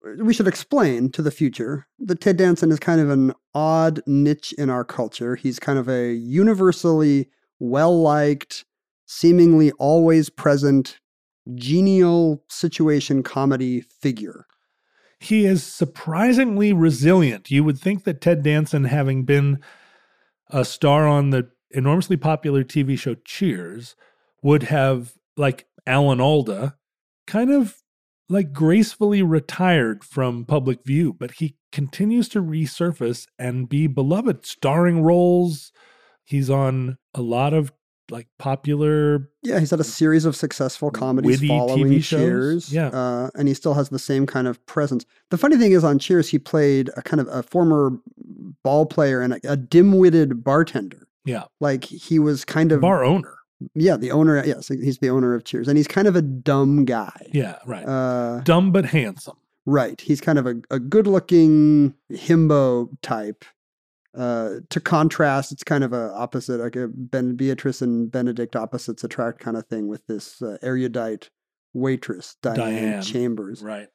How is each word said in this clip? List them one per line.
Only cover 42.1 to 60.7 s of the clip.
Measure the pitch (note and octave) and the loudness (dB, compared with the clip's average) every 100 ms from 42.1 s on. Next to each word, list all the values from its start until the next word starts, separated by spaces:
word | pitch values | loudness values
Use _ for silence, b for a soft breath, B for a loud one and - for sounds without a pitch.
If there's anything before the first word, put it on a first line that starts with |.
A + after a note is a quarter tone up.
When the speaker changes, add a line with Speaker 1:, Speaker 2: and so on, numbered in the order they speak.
| D#3 | 0
Speaker 1:
Cheers, | D#3 B2 C3+ E3+ C#3 | 0 0 -2 -4 -4
Speaker 2:
Yeah. | D3+ D3 | -4 -2
Speaker 1:
uh, | B2+ B2+ A#2+ B2+ | -4 -4 -4 -6
and | - C#3+ | -2 -2
he | |
still | C3+ E3 | 0 -2
has | C#3+ C#3 | -2 -2
the | C3+ | -6
same | - C3+ C#3 | -2 -2 0
kind | C3 B2+ | -2 -4
of | A#2+ - | -6 -8
presence. | - C#3+ B2 - _ _ | -4 -2 -4 -6 _ _
The | F3 | 0
funny | C#4+ C#4+ | 4 4
thing | A3 | 6
is, | F#3 | 6
on | D#3+ C#3+ | 4 0
Cheers, | - F3+ D#3+ | 2 2 2
he | C#3+ | -4
played | - D#3 C#3+ C3+ C3 - | -2 2 2 2 -2 -8
a | |
kind | - D#3 | -4 -4
of | B2+ | -2
a | B2 | -8
former | - F3+ E3+ D3+ C#3 B2+ - _ - - - D3 | -4 0 2 4 2 -2 -12 _ -20 -20 -20 -6
ball | C3+ C#3+ D#3 | 0 2 2
player | - C#3+ C3 | 0 0 0
and | B2 | -2
a, | A#2+ B2+ | -4 -4
a | C#3 | -6
dim-witted | B2 E3 G3+ F#3+ F3+ E3 C#3+ A#2+ | 2 6 6 6 6 6 2 -2
bartender. | B2+ D3 D#3+ A#2+ F#2+ - _ _ C#3 | 0 0 0 -4 -8 -14 _ _ -8
Speaker 2:
Yeah. | A#2 - _ | -8 -10 _
Speaker 1:
Like, | D3 C3+ | -4 -4
he | - - - D#3+ | -8 -18 -2 2
was | D3+ C#3 | 2 0
kind | - D#3 E3 | -4 0 2
of | D3+ | 4
Speaker 2:
Bar | E3+ F#3 | 2 2
owner. | B2+ F#3 - - _ _ - | 2 0 -2 -20 _ _ -12
Speaker 1:
Yeah, | D3+ F3 C3+ | 0 2 2
the | B2 | 0
owner. | C#3+ D#3 D3 | 2 4 2
Yes, | C#3 - - | 0 -6 -8
he's | C3+ C3+ C3 | -4 -4 -2
the | C3+ | 0
owner | C3 B2 | 2 0
of | A#2+ | -2
Cheers, | - A2 A#2+ | -4 -6 0
and | D3 | 2
he's | C#3+ | 2
kind | - G#3 | 2 2
of | F3 | 2
a | |
dumb | D3 C3 D3+ C#3 C#3 D3 | 0 -4 -2 2 2 2
guy. | B2+ A#2 G2 - - | 2 -2 -6 -14 -6
Speaker 2:
Yeah, | D3 A2 - | -4 -4 -10
right. | B2 G#2 A2 | -12 -12 -6
Speaker 1:
Uh, | C3+ B2+ B2 A#2+ A#2+ | -4 -2 -4 -4 -4
Speaker 2:
Dumb | C3 E3+ F#3+ | 2 2 4
but | F#3+ | 0
handsome. | C#3 D#3 A2 F#2 - - _ _ | 0 -2 -2 -8 -20 -20 _ _
Speaker 1:
Right. | - C#3+ A2+ - | -2 -2 -2 -8
He's | - C#3+ | -4 -2
kind | - D3+ | 0 0
of | B2+ | -2
a, | A#2 - | -6 -8